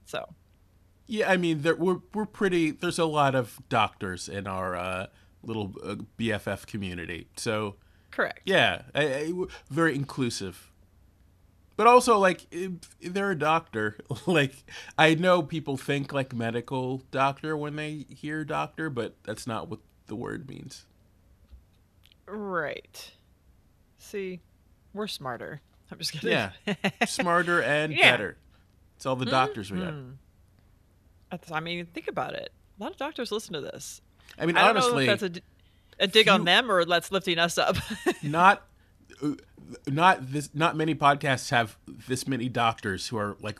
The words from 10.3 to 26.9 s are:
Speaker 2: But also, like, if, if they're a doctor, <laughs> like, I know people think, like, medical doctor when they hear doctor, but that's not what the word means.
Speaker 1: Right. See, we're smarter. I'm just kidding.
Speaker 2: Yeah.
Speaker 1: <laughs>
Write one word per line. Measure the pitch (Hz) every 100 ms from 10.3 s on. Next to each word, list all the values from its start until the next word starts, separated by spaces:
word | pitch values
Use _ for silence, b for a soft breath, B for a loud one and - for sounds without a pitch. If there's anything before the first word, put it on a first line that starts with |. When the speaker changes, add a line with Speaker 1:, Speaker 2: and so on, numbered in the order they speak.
| - 95 - - _ _ _ _ _ _ _ _ _ _ -
Speaker 2:
But | 220
also, | 247 247 214
like, | 190 175 -
if, | 170 190 170 - -
if | 175
they're | 185 202
a | 170
doctor, | 151 165 165 110 107 - -
<laughs> | 127 -
like, | 165 139 - - B B -
I | 160
know | 160 185 180
people | 147 160 143 135
think, | - 143 139
like, | 139 131
medical | 117 117 117 117 131 127 131 -
doctor | 131 135 139 156 156
when | 147 147
they | 151 151 -
hear | - 147 156
doctor, | 147 151 147 - 160
but | 123 104 -
that's | - 107 -
not | 110 82
what | 104 _ _ -
the | 107
word | 104 110 -
means. | - - - - _ _ _ _ _ - - _ _ _ _ _ _ -
Speaker 1:
Right. | 208 202 180 143 - - - - - _ _ _ _ _ _ _ _
See, | - 208 190 180 _ _ _ _ _
we're | 196 214
smarter. | - 135 117 85 143 _ _ -
I'm | -
just | -
kidding. | 156 180
Speaker 2:
Yeah. | 160 101 - - 196
Speaker 1:
<laughs> | 196